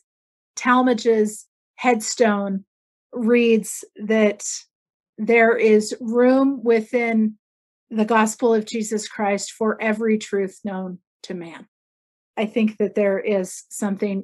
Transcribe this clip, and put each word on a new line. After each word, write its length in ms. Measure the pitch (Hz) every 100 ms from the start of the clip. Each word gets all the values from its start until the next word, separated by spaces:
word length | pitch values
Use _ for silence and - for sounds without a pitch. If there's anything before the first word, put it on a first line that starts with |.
| _ _ _ _ _ -
Talmage's 920 | 254 247 254 226 233 220 214 214 - _ _ -
headstone 880 | 254 233 220 - 233 202 202 196 - _ _ _ _
reads 720 | - 226 240 233 226 - - - -
that 500 | 208 220 208 208 - - - _ _ _ _ -
there 400 | 214 233 226 233
is 380 | 220 214 214 -
room 640 | 240 233 247 262 269 269
within 760 | 220 226 220 247 233 226 220 214 _ _ _ _ _
the 160 | 220 214
gospel 480 | 226 220 - 240
of 120 | 226 214
Jesus 420 | 233 214 214 214
Christ 440 | - 202 202 196
for 300 | - 220 -
every 360 | 226 214 226 214
truth 420 | - 202 190 -
known 360 | 202 190 185 180 _ _
to 100 | -
man. 340 | 185 170 156 - _ _ _ _ _ _ -
I 80 | 214
think 320 | 233 214 -
that 180 | 202 202
there 240 | 202 196
is 440 | - 202 185 - -
something 540 | - 208 196 208 196